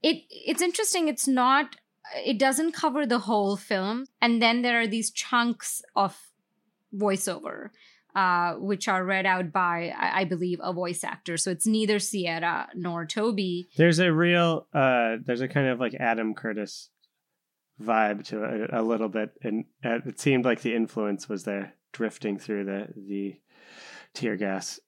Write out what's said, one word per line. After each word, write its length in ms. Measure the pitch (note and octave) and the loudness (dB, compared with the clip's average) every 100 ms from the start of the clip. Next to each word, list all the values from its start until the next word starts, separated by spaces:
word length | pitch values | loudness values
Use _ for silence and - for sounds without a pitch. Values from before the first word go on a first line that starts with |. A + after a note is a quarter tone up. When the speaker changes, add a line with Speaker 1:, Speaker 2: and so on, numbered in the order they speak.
Speaker 1:
it, 220 | D#4 D#4+ _ | 2 0 _
it's 340 | - - - | -12 -4 0
interesting. 440 | F4+ F4 G#4+ F#4 D#4+ | 0 0 0 0 0
It's 220 | C4 - | 0 0
not, 480 | B3+ B3 C4+ D4+ - _ _ - - - | 2 4 4 2 -8 _ _ -12 -6 -2
it 120 | A3+ | 2
doesn't 340 | C4+ C4+ D#4+ | 2 2 0
cover 340 | D#4+ D#4+ C4+ C#4+ | 0 0 0 0
the 140 | A#3+ | 0
whole 360 | F#3+ G#3+ G3 G3 | 2 2 2 0
film. 500 | - G3+ F#3+ A#3 C4 _ | -2 -2 0 -4 -6 _
And 220 | A#3 A#3 | 2 4
then 200 | A#3 A#3+ | 4 4
there 180 | B3 A#3 | 2 2
are 80 | A3+ | 0
these 240 | A3+ A3 | -2 -4
chunks 680 | - - B3 A#3+ A#3 - - - | -6 -2 2 2 0 -6 -10 -6
of 240 | - G3 - - _ _ _ _ _ _ | 0 0 -2 -20 _ _ _ _ _ _
voiceover, 760 | G3+ G#3 F#3+ - E3 - - G#3 _ - _ _ - | -2 2 2 -2 -6 -8 -10 -14 _ -20 _ _ 0
uh, 380 | F#3+ F3 F3 | 2 4 2
which 340 | E3+ F#3+ G3+ - | -2 -4 -2 0
are 160 | F#3+ | 0
read 200 | F#3 G3 | 2 0
out 280 | F#3+ F#3 F3+ | 2 0 0
by, 420 | F#3+ F3+ E3+ E3+ - | 0 0 0 -4 -2
I, 260 | - - | 0 0
I 20 | |
believe, 340 | F#3 F3 F3+ F3 | 0 -2 -2 -4
a 120 | - | -4
voice 320 | F3 F3+ F3 | -4 -4 -4
actor. 320 | - - - E3 | -8 -10 -8 -4
So 160 | - | -2
it's 140 | F3+ A3+ | 0 2
neither 340 | A3 A3 G#3 | 2 2 0
Sierra 680 | G3+ G#3 E3+ E3 E3+ D#3+ - | 0 -4 -4 -2 -2 -2 -6
nor 320 | - F3 E3+ D#3+ | -6 -6 -4 -4
Toby. 600 | - G#3+ G#3 F#3+ F3 F3+ - | 0 0 0 -2 -2 -6 4
Speaker 2:
There's 240 | E3 D#3+ | 6 6
a 120 | F3+ | 4
real, 540 | D#3 F3 F3 E3+ D#3+ - | 6 4 4 4 2 -2
uh, 420 | - C3+ B2 A#2 A2+ | 2 4 4 2 0
there's 160 | B2 A#2+ | -2 -2
a 80 | B2+ | 0
kind 200 | D3 C3+ | 2 2
of, 100 | B2 | 2
like, 160 | B2 | -2
Adam 400 | A2+ B2 A2+ A2 | 0 0 2 0
Curtis 540 | G#2 A2+ G#2 G#2 - - _ _ _ _ _ _ _ _ _ | -2 -6 -6 -6 -10 -18 _ _ _ _ _ _ _ _ _
vibe 440 | A2 A2+ G#2+ G#2 | 2 4 4 0
to 180 | G#2 G#2+ | -6 -6
it 280 | G#2+ A2 G#2+ | -4 -4 -2
a 100 | A#2+ | -2
little 260 | A2+ A2+ A2 | 0 0 -2
bit. 220 | A2 G#2+ - | -2 -6 -6
And, 240 | B2 G#2+ C3+ _ | -4 -4 -6 _
uh, 140 | B2 A#2 | -4 -4
it 140 | C3 - | -4 -4
seemed 260 | - C3 | 2 2
like 180 | B2 A2+ | 2 0
the 120 | A#2+ | 0
influence 540 | A#2 A2 - G#2 G2+ - | 0 -2 -2 -2 -4 -6
was 160 | G#2 | -8
there 300 | F2 G2+ G2 _ _ | -4 -6 -8 _ _
drifting 460 | - A2 - A2 G2+ | -6 -6 -4 -6 -6
through 260 | - G#2 | -4 -4
the, 240 | G2 G2 G#2 - | -4 -6 -8 -14
the 440 | G2 G2+ G2 F#2 _ _ - - - - - | -10 -6 -6 -10 _ _ -20 -20 -20 -20 -18
tear 240 | - A#2+ G2+ | -6 -4 -2
gas 440 | G#2 F#2+ - - | -2 -4 -6 -14